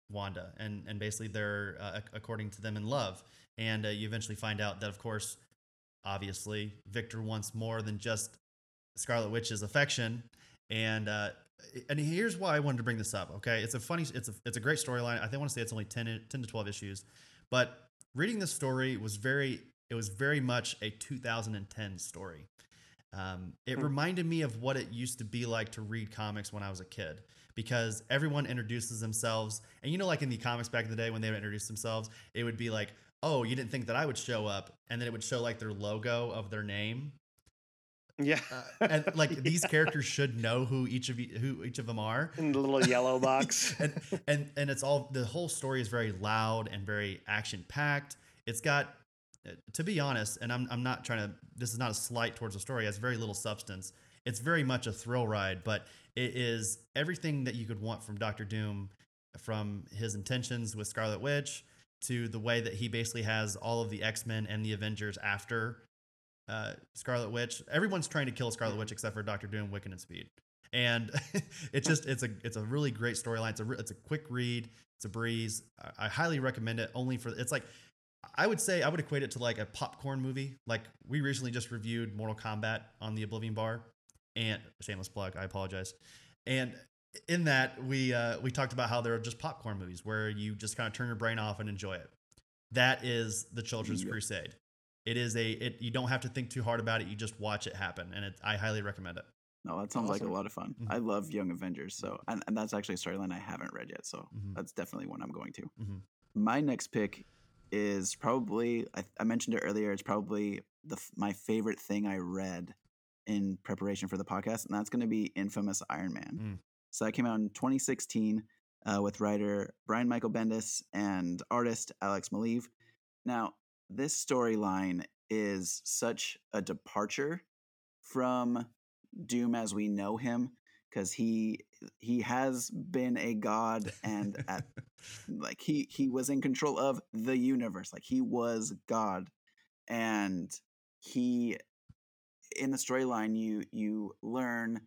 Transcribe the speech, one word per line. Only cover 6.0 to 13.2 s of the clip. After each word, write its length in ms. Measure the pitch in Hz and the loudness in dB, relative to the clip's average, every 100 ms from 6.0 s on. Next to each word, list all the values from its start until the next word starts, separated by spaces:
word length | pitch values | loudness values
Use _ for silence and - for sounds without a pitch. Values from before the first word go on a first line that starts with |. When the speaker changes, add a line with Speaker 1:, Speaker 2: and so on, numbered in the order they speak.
Speaker 1:
obviously, 680 | 98 98 98 95 104 107 104 101 - | -4 -4 -4 -6 -4 -4 -4 -8 -8
Victor 320 | 117 113 110 | -6 -4 -4
wants 340 | 110 110 104 | -2 -2 -4
more 280 | 110 113 113 | -4 -2 -2
than 160 | 110 101 | -2 -2
just 380 | 117 110 110 - _ _ _ _ _ - | 0 0 -2 -10 _ _ _ _ _ -8
Scarlet 340 | - 117 107 | 0 2 2
Witch's 320 | 113 113 107 | 0 0 -2
affection. 600 | 101 147 143 - 113 120 - - - - - | 0 4 4 4 0 -2 -8 -18 -20 -18 -6
And, 380 | 110 110 110 107 | 0 2 2 0
uh, 220 | 104 104 - - _ - 127 - | 0 -2 -4 -16 _ -14 -10 -2
and 100 | 147 | 0
here's 380 | 147 175 226 175 | 2 2 2 2
why 180 | 190 151 | 2 4
I 40 | |
wanted 180 | 143 123 | 4 2
to 40 | |
bring 160 | 113 113 | 2 0
this 160 | 104 | 0
up. 160 | 98 | -2